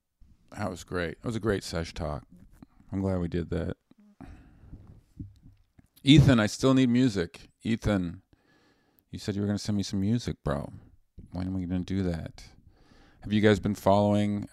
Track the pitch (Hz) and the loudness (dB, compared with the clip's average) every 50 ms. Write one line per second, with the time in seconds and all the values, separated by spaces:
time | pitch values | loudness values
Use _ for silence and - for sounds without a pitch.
0 | _ _ _ _ - _ - _ _ _ - - 107 92 92 85 - - - 90 | _ _ _ _ -20 _ -20 _ _ _ -12 -8 -8 -8 -8 -10 -12 -8 -6 -4
1 | 87 80 - _ - 120 113 110 95 113 101 90 - - - 85 82 - - - | -4 -4 -6 _ -10 -8 -8 -4 -2 -2 -2 -2 -2 -6 -6 -6 -6 -6 -8 -8
2 | 85 76 73 64 - _ - - - - - - - _ _ _ _ - - 98 | -6 -6 -6 -8 -10 _ -20 -20 -20 -20 -20 -20 -20 _ _ _ _ -8 -6 -4
3 | 95 98 95 90 87 82 85 87 85 - 87 87 82 - - _ _ _ _ _ | -2 -2 -2 -2 -4 -4 -4 -4 -6 -4 -6 -6 -4 -6 -8 _ _ _ _ _
4 | 208 208 202 _ - - - - - - - - - - - - - - - - | _ _ _ _ -20 -20 -20 -20 -20 -20 -20 -20 -20 -20 -20 -20 -20 -20 -20 -20
5 | _ _ _ - - - - _ _ - - _ _ _ _ _ - _ _ _ | _ _ _ -16 -16 -16 -16 _ _ -20 -20 _ _ _ _ _ -20 _ _ _
6 | - 139 143 160 135 139 131 113 107 104 - - - 135 131 131 131 120 120 123 | 6 8 8 10 10 8 6 6 4 2 0 0 2 4 4 4 4 4 4 4
7 | 131 127 98 98 85 85 _ - - _ _ _ - 107 113 107 - 110 104 95 | 4 2 2 0 -2 -4 _ -16 -20 _ _ _ -4 -4 -4 -2 0 0 0 0
8 | 90 85 87 92 _ _ _ _ _ _ _ _ _ _ _ _ _ _ _ _ | -2 -4 -8 -12 _ _ _ _ _ _ _ _ _ _ _ _ _ _ _ _
9 | _ _ - 92 - - 98 101 101 101 104 98 - - 104 101 95 - - 98 | _ _ -14 -10 -8 -6 -4 -4 -2 -2 -2 -4 -4 -4 -4 -4 -4 -4 -4 -2
10 | 95 104 117 120 - - - - - 76 69 71 - - - - - - - _ | -2 0 -2 -2 -2 -6 -10 -8 -4 -4 -4 -4 -6 -10 -14 -18 -20 -20 -20 _
11 | _ _ _ - - - - 90 92 92 95 95 90 85 92 92 90 - 92 98 | _ _ _ -20 -20 -14 -10 -8 -8 -6 -6 -6 -6 -4 -4 -6 -4 -4 -4 -4
12 | 95 87 85 80 - - - - - - - - _ - _ _ _ _ - - | -2 -4 -4 -6 -8 -12 -14 -18 -20 -20 -20 -20 _ -20 _ _ _ _ -20 -20
13 | - _ _ _ - 101 104 107 101 107 107 87 - 104 101 - - 98 98 104 | -20 _ _ _ -8 -4 -2 2 4 4 4 4 2 -4 -6 -2 2 2 4 4
14 | 104 104 101 104 104 104 104 104 - - | 4 4 2 2 0 -2 -2 -4 -6 -8